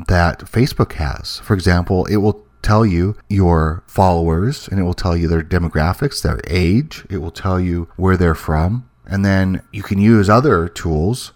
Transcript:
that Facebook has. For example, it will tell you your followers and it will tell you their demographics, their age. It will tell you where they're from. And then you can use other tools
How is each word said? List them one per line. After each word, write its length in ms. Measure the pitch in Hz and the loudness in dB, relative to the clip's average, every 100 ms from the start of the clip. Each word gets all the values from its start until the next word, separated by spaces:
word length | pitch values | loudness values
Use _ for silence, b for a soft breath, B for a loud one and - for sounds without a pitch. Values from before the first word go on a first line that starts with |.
| - | 0
that 380 | 90 85 - - | 2 2 -2 -4
Facebook 480 | 107 135 - - | -2 0 0 -4
has. 460 | - 71 60 - - | -4 -6 -6 -10 -12
For 160 | - 101 | -4 0
example, 500 | 90 87 87 92 - | 2 0 2 -2 0
it 120 | 104 | 0
will 280 | 104 - - _ | 0 -2 -8 _
tell 240 | - 107 113 | 0 2 2
you 320 | 85 95 107 - | 2 0 -4 -2
your 560 | 98 90 82 78 85 - | 2 4 4 0 -4 -6
followers 800 | - 95 85 82 82 107 143 - | 0 2 2 0 0 -2 -4 -6
and 100 | 98 | -4
it 40 | |
will 100 | 90 | -2
tell 240 | 90 92 85 | -2 -2 0
you 100 | 82 | 0
their 140 | 82 | 0
demographics, 800 | 78 87 82 78 80 - 143 - | 0 -2 -2 0 -2 -2 -4 -4
their 180 | - - - | -4 -4 -4
age. 580 | 92 87 110 151 - - | -2 2 0 -2 -8 -12
It 80 | 98 | -10
will 140 | 82 | -8
tell 280 | - 98 92 | -6 -4 -2
you 300 | 90 87 85 - | -2 -4 -6 -2
where 180 | 95 92 | 0 2
they're 200 | 87 80 | 2 0
from. 500 | - 78 85 120 123 _ - | -2 0 0 -2 -8 _ -6
And 180 | 98 101 | -2 0
then 360 | 95 95 90 - | 2 0 -2 -8
you 100 | 104 | -14
can 160 | - 98 | -4 2
use 300 | 104 113 95 | 4 6 6
other 400 | 113 147 90 85 | 4 4 2 0
tools 640 | - 87 78 87 127 - | -6 -4 -2 -2 -4 -8